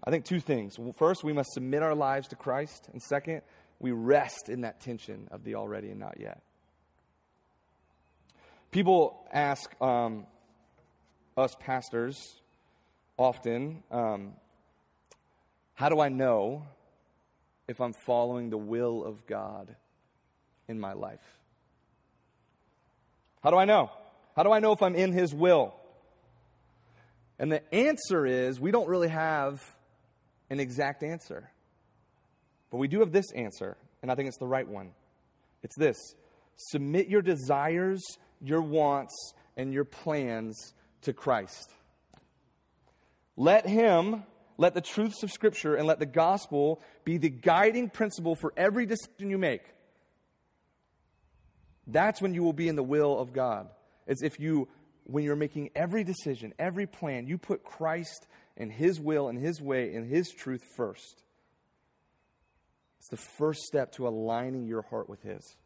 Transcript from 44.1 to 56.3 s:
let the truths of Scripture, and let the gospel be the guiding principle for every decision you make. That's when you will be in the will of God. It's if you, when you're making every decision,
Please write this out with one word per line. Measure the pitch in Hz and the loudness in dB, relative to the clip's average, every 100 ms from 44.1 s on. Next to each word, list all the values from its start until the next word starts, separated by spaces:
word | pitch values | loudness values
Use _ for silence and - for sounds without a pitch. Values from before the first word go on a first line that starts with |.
| 220 196 _ _ - | -4 -8 _ _ 2
let | 170 | 4
the | 180 | 4
truths | - - 220 208 | -4 -2 -2 -2
of | 208 | -8
Scripture, | - 214 - 156 147 | 2 0 2 0 2
and | 156 | 2
let | 156 | 2
the | 147 | 2
gospel | 160 165 196 - 147 147 160 - - | 2 2 2 0 0 2 0 -8 -10
be | - 170 | -4 0
the | 151 | 0
guiding | 127 180 170 214 233 240 | 2 4 6 6 4 -4
principle | - 214 - 170 160 | -2 -4 -2 -4 -2
for | 160 - | -4 2
every | 185 214 226 | 2 2 -2
decision | 220 - _ 202 | -4 -6 _ -4
you | 196 | 0
make. | 175 120 - _ _ _ _ _ _ _ _ _ _ _ _ _ _ _ _ _ _ _ _ _ - | 0 -2 -8 _ _ _ _ _ _ _ _ _ _ _ _ _ _ _ _ _ _ _ _ _ -2
That's | 131 202 - | 2 2 2
when | 190 | -2
you | 175 | 2
will | 170 | 0
be | 151 165 | 2 0
in | 151 | 0
the | |
will | 127 147 147 135 | 0 2 4 2
of | 123 | -2
God. | 131 123 104 95 - _ _ - | -2 -2 -2 -8 -20 _ _ -6
It's | 135 | -4
if | 151 - | -4 -4
you, | 151 156 127 - _ _ - | -2 0 -2 -10 _ _ -6
when | 135 | -4
you're | 147 147 | -2 -2
making | 151 156 143 - | -2 -4 -8 -4
every | 170 214 | -2 -2
decision, | 185 185 156 | -2 -4 -6